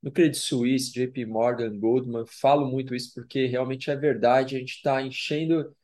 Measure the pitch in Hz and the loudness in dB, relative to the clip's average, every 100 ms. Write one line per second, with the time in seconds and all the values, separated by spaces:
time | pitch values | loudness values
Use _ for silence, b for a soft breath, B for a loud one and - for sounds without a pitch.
0 | - 135 165 135 - 131 120 135 131 - | -6 4 4 4 -2 0 2 0 0 -2
1 | 127 127 113 110 117 123 117 104 110 127 | -4 -4 -4 0 0 0 -4 -2 0 0
2 | 123 117 113 - 135 147 139 131 131 123 | 0 -6 -8 0 4 4 2 -4 -4 -8
3 | 120 - 120 135 131 123 127 135 131 139 | -8 -14 -8 -2 0 0 -4 -4 -4 0
4 | 147 120 120 127 131 135 127 - 143 135 | 2 4 4 4 2 -4 -8 -6 -2 -2
5 | 131 131 - 151 160 165 139 _ | -2 -8 -4 -4 0 0 0 _